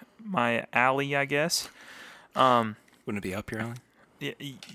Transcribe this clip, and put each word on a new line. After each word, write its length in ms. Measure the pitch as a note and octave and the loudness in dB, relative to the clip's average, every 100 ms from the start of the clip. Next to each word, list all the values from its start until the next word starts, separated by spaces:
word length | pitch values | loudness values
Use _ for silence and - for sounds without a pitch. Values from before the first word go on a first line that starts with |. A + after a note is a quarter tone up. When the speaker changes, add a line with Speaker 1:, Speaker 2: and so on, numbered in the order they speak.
| - _ | -12 _
Speaker 1:
my 440 | A3 F#3 A#2+ A#2 - | -4 0 0 0 0
alley, 420 | A#2+ B2+ C3+ C#3 C#3+ | 2 4 2 0 -2
I 80 | |
guess. 460 | C#3 C#3+ E3 - - - - - - - - - | 0 0 0 -2 -4 -16 -20 -20 -20 -20 -8 4
Um, 400 | C3 A#2+ A2 G#2+ _ _ - | 6 6 2 -6 _ _ -8
Speaker 2:
Wouldn't 180 | G#2 | -6
it 40 | F#2+ | -4
be 60 | |
up 160 | F#2 - | -6 -6
your 120 | A2 | -8
alley? 140 | A2+ A#2+ _ _ _ _ | -6 -8 _ _ _ _
Speaker 1:
Y-, 140 | C#3+ - | -10 -8
y-, 160 | C#3+ B2 - | -12 -12 -16